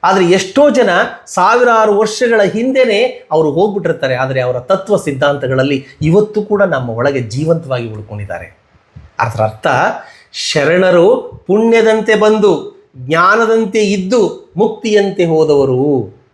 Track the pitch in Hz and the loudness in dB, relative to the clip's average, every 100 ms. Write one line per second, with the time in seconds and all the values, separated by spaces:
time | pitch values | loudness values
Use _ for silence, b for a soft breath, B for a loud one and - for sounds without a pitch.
0 | 170 190 175 185 - - 294 247 214 180 | 2 2 4 2 2 2 4 4 2 2
1 | 170 - - - 185 233 247 226 214 202 | -2 -6 -8 0 2 4 2 2 2 2
2 | 214 - 247 226 196 190 247 262 254 202 | 0 -2 0 2 0 0 -2 0 2 2
3 | 247 - - 156 156 143 208 196 165 156 | -2 -4 -4 0 0 0 0 -2 -4 -4
4 | 135 123 131 131 127 123 - 190 190 202 | -2 -2 -2 -2 -2 -4 -2 -2 0 -2
5 | - 135 147 143 131 131 135 139 135 B | -2 -2 0 0 -2 -2 0 -2 -6 B
6 | 151 180 208 214 202 208 190 147 123 113 | 0 2 2 -4 -4 0 0 -2 -6 -2
7 | 135 139 113 120 160 165 131 127 117 107 | -2 -2 -6 -6 -2 -2 -2 -8 -8 -12
8 | 101 104 101 87 85 _ _ _ _ - | -12 -12 -10 -12 -14 _ _ _ _ -20
9 | - - 117 - - - 165 131 175 - | -20 -6 -6 -2 -4 -2 -2 0 -2 -4
10 | B B B - - 156 143 180 185 175 | B B B -12 -4 -2 2 2 4 4
11 | 180 262 - - - 196 226 233 220 220 | 4 2 -2 -16 -2 0 2 2 2 0
12 | 214 214 214 214 202 160 - - _ - | 0 2 2 2 2 0 -4 -18 _ -18
13 | 127 165 180 220 220 226 220 220 208 202 | -4 0 2 2 2 0 0 0 0 -2
14 | 185 240 196 - - 160 214 - 226 208 | 0 0 0 -4 -12 -2 -2 -2 0 2
15 | 202 - 170 160 151 143 135 127 143 135 | 0 0 0 2 2 2 2 0 0 0
16 | 98 - _ | -4 -12 _